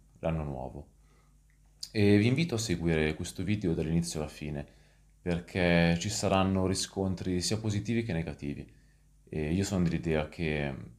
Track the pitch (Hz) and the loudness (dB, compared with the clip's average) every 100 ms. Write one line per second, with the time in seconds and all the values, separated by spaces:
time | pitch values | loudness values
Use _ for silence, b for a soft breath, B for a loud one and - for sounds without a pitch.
0 | - - 82 80 73 65 64 71 - _ | -20 -6 -2 -2 -4 -8 -10 -12 -16 _
1 | b b b b _ _ _ _ - 107 | b b b b _ _ _ _ -4 2
2 | 101 104 117 139 170 113 113 82 82 80 | 6 6 6 2 0 -2 -2 0 2 2
3 | 78 78 87 - 90 107 90 82 76 85 | 2 0 -6 -6 -2 0 0 0 0 0
4 | 170 80 73 - 76 71 - b b b | 0 -4 -6 -8 -8 -8 -10 b b b
5 | b _ 90 85 - 95 87 85 85 85 | b _ -4 -4 -2 2 4 6 6 2
6 | 104 - 98 95 95 95 92 95 - 98 | -2 -2 2 2 2 2 0 -2 -4 -4
7 | 95 87 95 90 - 110 113 101 110 117 | -4 -4 -4 -2 -2 -2 -2 -4 -2 -2
8 | 113 82 82 73 71 71 67 b b b | -2 -4 -4 -6 -8 -8 -12 b b b
9 | b _ - 76 76 92 101 95 85 82 | b _ -10 -4 -2 0 0 2 2 0
10 | 85 76 76 - 78 76 71 65 58 | 0 0 0 -4 -2 -2 -2 -6 -12